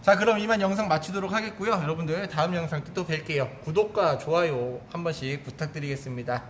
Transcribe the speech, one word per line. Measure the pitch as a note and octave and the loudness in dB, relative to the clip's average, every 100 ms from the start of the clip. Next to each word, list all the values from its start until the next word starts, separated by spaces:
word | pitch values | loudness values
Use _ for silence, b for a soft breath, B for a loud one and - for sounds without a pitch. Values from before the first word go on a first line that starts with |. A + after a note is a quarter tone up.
자, | - G3 | 6 6
그럼 | G#3+ G#3+ | 6 4
이만 | G#3+ A3 | 4 2
영상 | F#3+ G3 G#3+ | 2 2 2
마치도록 | D#3 - G3 F#3+ | 0 0 -4 -2
하겠고요. | G#3+ A3 G3+ G3+ G#3 | -2 -2 -4 0 0
여러분들 | D3+ D#3+ E3 E3 G3 | 0 -2 -2 -2 -2
다음 | D#3 E3 | 0 0
영상 | F3+ E3 D3+ - | 0 -2 -4 -4
또 | - | -6
뵐게요. | E3+ D#3 D3+ D3+ B2 - | -2 -4 0 0 0 -4
구독과 | - D#3+ G#3+ G#3+ F3 C#3 | -2 2 2 4 4 2
좋아요 | D3+ E3 E3+ C3+ B2 B2 - | 2 2 2 0 -2 -4 -10
한 | E3+ | -6
번씩 | E3+ D#3+ C3 C#3 | -4 -4 -4 -6
부탁드리겠습니다. | C3+ - D3+ D#3 C#3+ C3+ C3+ B2 A#2+ B2 - | -8 -6 -6 -4 -6 -6 -6 -8 -4 -4 -4